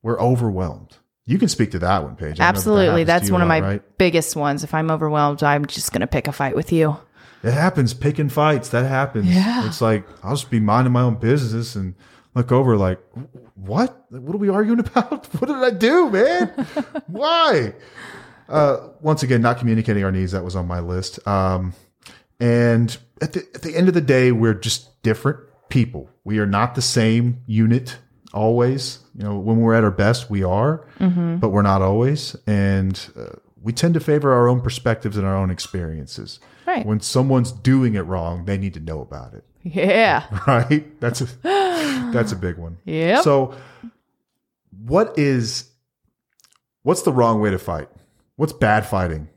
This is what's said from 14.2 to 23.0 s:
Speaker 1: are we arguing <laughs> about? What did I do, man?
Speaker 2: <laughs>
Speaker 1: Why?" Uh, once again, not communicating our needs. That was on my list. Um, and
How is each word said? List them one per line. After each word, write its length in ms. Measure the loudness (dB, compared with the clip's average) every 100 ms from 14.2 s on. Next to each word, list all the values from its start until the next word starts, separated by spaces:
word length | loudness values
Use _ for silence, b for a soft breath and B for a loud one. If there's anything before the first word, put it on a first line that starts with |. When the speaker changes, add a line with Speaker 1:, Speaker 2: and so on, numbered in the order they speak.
| -10 -4
Speaker 1:
are 40 |
we 100 | 0
arguing 300 | 0 0 0
<laughs> 60 | 0
about? 420 | -2 -2 -6 -8 -6
What 80 | -4
did 100 | 0
I 120 | 0
do, 400 | 2 4 4 4
man? 380 | 4 2 2 -2
Speaker 2:
<laughs> 600 | -4 -8 -8 -8 -10 -12
Speaker 1:
Why?" 680 | -6 0 2 2 2 0 -8 B B B B B B -4
Uh, 400 | 2 2 2 -6 -6
once 220 | -2 0
again, 200 | 2 2
not 160 | 2 2
communicating 440 | 0 0 2 0
our 80 | 0
needs. 200 | 0 -2
That 120 | -4
was 120 | -4 -6
on 100 | -4
my 120 | -6
list. 460 | -4 -6 -6 -10 -2
Um, 460 | 0 2 0 -4 -10 b _ B B B _
and 580 | 2 4 4 4 2 -2